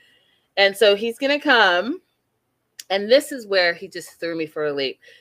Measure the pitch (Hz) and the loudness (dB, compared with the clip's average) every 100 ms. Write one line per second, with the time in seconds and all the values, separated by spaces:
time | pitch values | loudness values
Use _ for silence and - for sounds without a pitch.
0 | _ _ _ _ _ - 196 196 214 202 | _ _ _ _ _ 0 0 4 2 2
1 | 233 226 269 - - 240 196 175 214 359 | -2 -4 -2 -2 2 4 4 2 -2 -8
2 | _ _ _ _ _ _ _ - - 196 | _ _ _ _ _ _ _ -18 -6 -4
3 | 208 269 294 269 208 196 175 170 185 175 | 2 2 2 -8 -4 0 0 -2 -10 -16
4 | - - 170 165 156 156 151 143 135 - | -16 -10 -8 -6 -8 -6 -4 -4 -6 -8
5 | _ - | _ -20